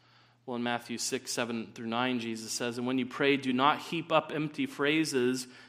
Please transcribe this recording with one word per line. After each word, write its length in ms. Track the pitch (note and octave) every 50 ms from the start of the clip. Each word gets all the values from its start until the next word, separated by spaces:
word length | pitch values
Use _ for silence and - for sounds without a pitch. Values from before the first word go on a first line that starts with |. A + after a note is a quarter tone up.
| _ _ _ _ _ _ _ _ _
Well, 100 | - B2
in 60 | A#2+
Matthew 340 | A#2+ A#2+ A#2+ A#2 - - A#2+
six, 360 | A2 - - C3+ A#2+ - -
seven 400 | - C3+ A#2+ A2+ A#2 A2+ G#2 F#2+ -
through 140 | B2+ A#2 A2+
nine, 320 | A2+ A#2+ B2+ B2+ B2+ A#2+
Jesus 320 | A2+ A#2 A2 A2 A2 G#2+
says, 260 | - - B2+ A#2+ A#2 B2
"And 80 | B2
when 120 | B2+ C3 C3
you 60 | B2
pray, 320 | B2+ - - C#3+ C#3 C#3+
do 160 | C3+ C3 C3
not 280 | B2 B2+ C3+ D3 G#3 -
heap 320 | - - F3 E3 D#3 -
up 180 | F#3 D3+ D3 -
empty 320 | D#3+ D3+ D#3 D3+ - C#3+ C3+
phrases 840 | B2 - - C#3 D3 D#3 D#3+ D#3+ C#3 C#3+ B2+ B2 B2+ B2+ B2+ - - - - -